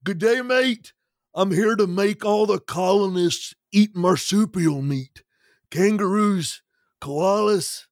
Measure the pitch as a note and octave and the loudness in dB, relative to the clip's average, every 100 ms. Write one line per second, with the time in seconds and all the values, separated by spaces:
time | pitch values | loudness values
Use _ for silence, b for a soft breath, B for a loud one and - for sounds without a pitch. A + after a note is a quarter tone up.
0 | - F#3 G#3+ A#3+ B3 B3+ C4 A#3 - _ | -6 -2 0 0 0 0 0 -2 -10 _
1 | _ _ _ - G3 F3 G#3+ A3+ G3 F3+ | _ _ _ -2 0 2 2 2 0 0
2 | G3+ G#3 G#3 G#3 G#3+ F#3+ - F3 F3+ G3+ | -2 -2 -2 0 2 0 -2 -4 2 2
3 | G3 F#3 F3 E3+ - - _ G3 G#3 F#3 | 2 0 0 -2 -10 -18 _ 2 2 2
4 | F3 E3+ - G3 G#3+ F#3+ E3 C#3+ C#3 C#3 | 0 0 0 0 0 0 -2 0 -4 -6
5 | C3+ - _ _ _ _ _ D3 G3 G#3+ | -8 -18 _ _ _ _ _ 0 0 2
6 | G3 G3+ G#3 F#3+ D3+ - _ _ _ _ | 0 0 0 0 -4 -10 _ _ _ _
7 | C#3 C#3+ F#3+ G3+ G#3 G3+ - - - | -10 -2 0 0 2 0 -2 -10 -18